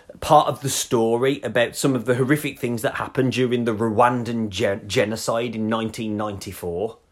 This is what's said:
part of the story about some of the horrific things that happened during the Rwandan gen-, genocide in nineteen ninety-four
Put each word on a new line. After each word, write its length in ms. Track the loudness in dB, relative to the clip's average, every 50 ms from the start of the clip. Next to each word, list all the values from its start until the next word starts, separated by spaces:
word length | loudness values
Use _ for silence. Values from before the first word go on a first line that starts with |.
| -20 -20 -16 -10
part 280 | 2 6 6 6 6 4
of 120 | 0 -4
the 80 | -4 -4
story 720 | -4 -4 -2 0 2 2 4 2 2 2 2 0 0 -2
about 340 | -4 -2 2 2 2 2 0
some 180 | 0 0 2 2
of 100 | 2 0
the 120 | 0 0
horrific 420 | 2 2 2 2 0 0 -4 -4 -4
things 240 | -4 -4 -2 -2
that 140 | -2 -4 -4
happened 360 | -4 -6 -4 0 0 0 2
during 320 | 2 2 2 2 2 0 0
the 100 | 0 0
Rwandan 760 | 0 0 2 4 4 4 4 4 0 -2 -4 -4 -4 -4 -4
gen-, 360 | -2 -2 0 0 0 -2 -6
genocide 680 | -2 0 0 0 0 -2 -4 -4 -2 -2 -2 -2 -4 -4
in 120 | -4 -2
nineteen 480 | -2 -2 -2 -2 -4 -6 -6 -6 -6 -4 -4
ninety-four 800 | -4 -6 -6 -8 -10 -12 -12 -8 -8 -6 -4 -4 -6 -6 -8 -14 _ _